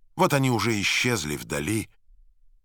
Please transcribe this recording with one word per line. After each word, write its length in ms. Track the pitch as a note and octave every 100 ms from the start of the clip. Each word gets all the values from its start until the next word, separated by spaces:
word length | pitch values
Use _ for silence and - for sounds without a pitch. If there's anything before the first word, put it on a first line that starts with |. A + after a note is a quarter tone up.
| - -
Вот 160 | F#3
они 180 | C#3+ C3
уже 300 | A#2 A2 G#2
исчезли 560 | - - B2 A2 D2+ C#2+
вдали. 520 | - D2 D2+ G#2+ - _ _ - - _ - -